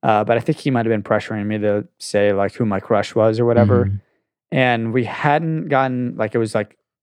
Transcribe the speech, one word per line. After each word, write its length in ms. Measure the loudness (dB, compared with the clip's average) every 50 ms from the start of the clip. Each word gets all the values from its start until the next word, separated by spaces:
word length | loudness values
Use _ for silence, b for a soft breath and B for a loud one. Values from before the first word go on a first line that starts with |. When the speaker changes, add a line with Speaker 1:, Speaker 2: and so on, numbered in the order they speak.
| 2
Speaker 1:
uh, 180 | 2 2 2 2
but 140 | 2 0
I 40 | 0
think 180 | 0 -2 -4 -2
he 120 | -2 -2
might 160 | 0 0 0
have 60 | 0 -2
been 100 | -2 0
pressuring 440 | 0 -2 -2 0 -4 -6 -6 -4
me 120 | -4 -4 -2
to 300 | 0 0 0 0 -2 -6 _ _
say, 340 | -16 -4 0 2 2 2 2
like, 220 | 2 0 -2 -2
who 120 | -2 -2
my 120 | 0 0 -2
crush 380 | -2 0 0 0 0 0 0
was 240 | 2 2 2 2 2
or 60 | 2
whatever. 400 | 2 4 4 4 4 4 2 2
Speaker 2:
Mm-hmm. 100 | 0 -2 -6 _ _ _ _ _ _ _ _ _ _ -2
Speaker 1:
And 400 | 0 2 2 2 0 -2 -2 -2
we 120 | -2 -2
hadn't 600 | -2 -6 -2 0 2 2 2 0 0 -4 -4 -2 0
gotten, 440 | 0 0 2 0 -2 -2 -4 -6 -4
like, 200 | -4 -6 -4 -2
it 20 | -2
was, 160 | -2 0 -2
like, 220 | -4 -4 -4 _ _ _ _ _ _